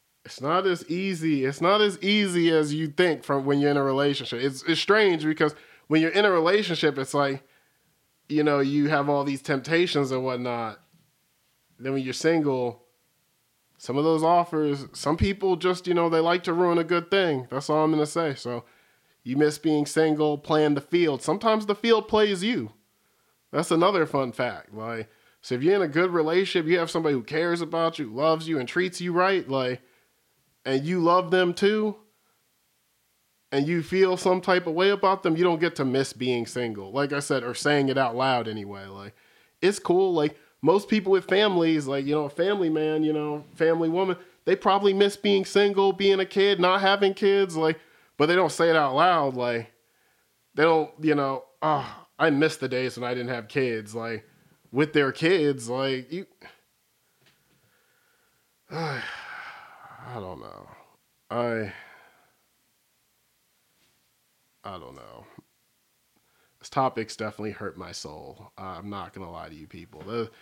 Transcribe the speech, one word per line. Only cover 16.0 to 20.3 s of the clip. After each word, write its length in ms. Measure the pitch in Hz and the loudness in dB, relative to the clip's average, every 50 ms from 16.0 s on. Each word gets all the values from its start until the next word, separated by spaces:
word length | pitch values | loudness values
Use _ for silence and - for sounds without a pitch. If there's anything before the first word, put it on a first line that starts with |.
| 170 165 | 2 2
they 120 | 165 160 | 2 2
like 220 | 160 170 175 180 175 | 2 2 2 0 0
to 100 | 185 170 | -2 0
ruin 240 | 170 180 175 170 170 | 2 2 2 2 2
a 60 | 165 | 0
good 260 | 160 175 170 170 - | 0 0 -2 0 0
thing. 360 | 196 196 185 170 147 131 123 - | 0 2 2 2 0 -2 -4 -6
That's 180 | 123 135 139 - | -8 -6 -4 0
all 160 | 151 156 156 | 0 2 2
I'm 60 | 156 | 2
gonna 160 | 156 151 151 | 2 2 0
say. 280 | 147 - 170 165 151 135 | 0 -2 -2 -2 -2 -4
So 300 | - - 123 120 120 - _ _ _ _ _ _ _ _ _ _ _ - | -6 -8 -8 -8 -8 -10 _ _ _ _ _ _ _ _ _ _ _ -8
you 120 | 120 127 | -4 0
miss 220 | 143 151 151 147 - | 2 2 2 2 0
being 260 | - 160 151 147 147 | 0 0 2 2 0
single, 540 | 147 - 156 160 160 156 151 151 151 | 0 0 2 2 2 2 2 2 0